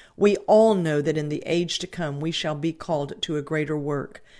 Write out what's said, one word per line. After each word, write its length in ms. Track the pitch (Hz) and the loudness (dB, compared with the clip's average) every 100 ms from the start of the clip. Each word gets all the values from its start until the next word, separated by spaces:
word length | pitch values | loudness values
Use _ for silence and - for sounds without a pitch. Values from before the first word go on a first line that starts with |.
| - - | -20 2
We 200 | 202 202 - | 2 4 4
all 260 | 214 220 | 6 6
know 280 | 196 165 147 | 4 2 0
that 160 | 147 151 | 0 -2
in 120 | 147 | -2
the 140 | 151 - | -6 -2
age 320 | 170 175 - | -2 -2 -6
to 80 | 180 | -8
come 320 | - 156 139 | -6 -6 -4
we 120 | 160 | -4
shall 240 | 165 160 151 | -4 -4 -4
be 180 | 160 | -4
called 480 | - - 156 143 - | -6 -4 -4 -4 -6
to 160 | - 151 | -4 -4
a 40 | |
greater 360 | 139 156 151 151 | -2 -2 -2 -4
work, 460 | 143 143 - - - | -2 -4 -6 -14 -20